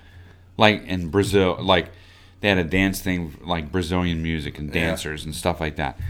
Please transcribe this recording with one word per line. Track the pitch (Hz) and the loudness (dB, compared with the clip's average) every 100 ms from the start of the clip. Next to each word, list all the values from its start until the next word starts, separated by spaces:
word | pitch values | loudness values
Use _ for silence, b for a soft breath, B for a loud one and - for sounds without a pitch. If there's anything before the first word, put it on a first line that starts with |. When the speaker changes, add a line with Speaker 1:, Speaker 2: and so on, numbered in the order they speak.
| B B B B B - | B B B B B 2
Speaker 1:
Like, | 107 104 - | 4 4 -2
in | 92 85 | -4 0
Brazil, | 98 92 101 92 - | 0 4 4 4 2
like, | 92 92 82 b b b b b | 2 2 2 b b b b b
they | 104 | 2
had | 92 | 2
a | |
dance | 82 92 98 95 | 2 2 2 0
thing, | 95 90 82 69 | -2 -2 -4 -10
like, | 76 85 76 | -4 -4 -2
Brazilian | 92 82 90 87 82 | -4 0 0 0 0
music | 82 82 71 71 | -2 -4 -6 -8
and | 76 | -6
Speaker 2:
Yeah. | 80 82 | -2 -2
Speaker 1:
dancers | 80 - 76 76 | -2 -6 -8 -10
and | |
stuff | 76 90 85 | -4 -4 -2
like | 80 71 | -4 -4
that. | 71 - B | -6 -6 B